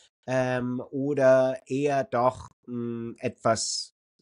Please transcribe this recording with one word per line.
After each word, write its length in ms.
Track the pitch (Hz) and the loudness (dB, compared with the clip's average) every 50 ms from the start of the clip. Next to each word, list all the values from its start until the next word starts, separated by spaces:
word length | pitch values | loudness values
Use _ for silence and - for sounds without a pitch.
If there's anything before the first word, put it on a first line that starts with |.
| _ _ _ _ - | _ _ _ _ -8
ähm, 560 | - 127 131 127 127 127 127 123 123 123 127 120 - | -4 -2 -2 0 0 -2 -4 -4 -4 -6 -6 -8 -8
oder 720 | - 139 135 143 147 139 135 131 131 131 131 131 131 - _ - | -6 -6 -4 -2 0 4 6 6 8 6 6 2 0 -4 _ -6
eher 360 | 131 135 143 147 139 139 131 | -4 -2 0 0 0 0 -2
doch, 460 | - - 120 120 127 131 - - - _ _ _ | -2 0 2 2 2 0 -2 -10 -20 _ _ _
mh, 480 | - 123 120 120 117 117 117 117 117 110 - | -12 -8 -8 -6 -6 -6 -8 -8 -10 -10 -6
etwas 720 | - 127 - _ - 123 113 110 - - - - - - _ _ _ _ _ _ | -6 -8 -6 _ 0 0 2 2 0 -6 -6 -8 -8 -12 _ _ _ _ _ _